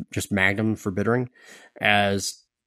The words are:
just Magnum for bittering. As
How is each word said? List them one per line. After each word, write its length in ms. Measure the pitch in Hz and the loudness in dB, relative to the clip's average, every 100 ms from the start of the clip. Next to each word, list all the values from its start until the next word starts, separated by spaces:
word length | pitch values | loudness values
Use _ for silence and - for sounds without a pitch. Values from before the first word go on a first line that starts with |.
| - | -10
just 180 | - - | -8 -2
Magnum 460 | 101 95 101 110 104 | 2 2 2 -2 -2
for 160 | 104 | -4
bittering. 380 | 95 101 123 123 - - - - - | -2 0 0 -2 -10 -20 -20 -20 -4
As 640 | 104 104 101 101 - - _ _ | 2 2 2 0 -4 -10 _ _